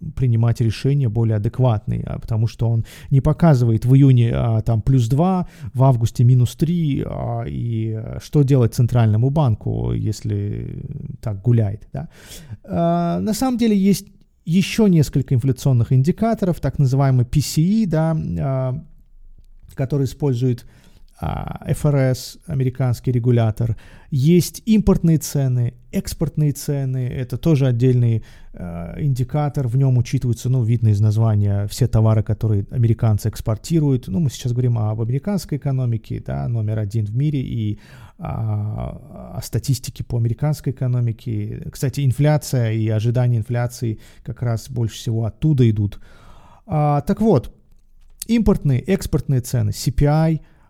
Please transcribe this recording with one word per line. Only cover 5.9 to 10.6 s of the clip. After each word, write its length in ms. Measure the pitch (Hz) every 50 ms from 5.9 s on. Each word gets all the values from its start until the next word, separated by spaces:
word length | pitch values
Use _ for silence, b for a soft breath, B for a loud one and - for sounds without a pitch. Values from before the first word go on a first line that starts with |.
| 131 113 113 110 - - 123
минус 320 | 123 131 123 123 117 -
три, 480 | - 160 151 175 175 165 147 135 147 -
а, 400 | - - - 127 117 117 117 117
и, 500 | 73 73 131 120 117 117 110 110 113 110 110
э, 220 | 110 - 127 - -
что 200 | - - 151 143
делать 320 | 127 143 131 120 110 -
центральному 560 | - 120 110 120 123 113 110 104 104 120 135
банку, 600 | 139 165 151 123 104 - - 117 110 110 117 120
если 920 | 117 113 110 107 107 - - 113 110 101 101 104 107 -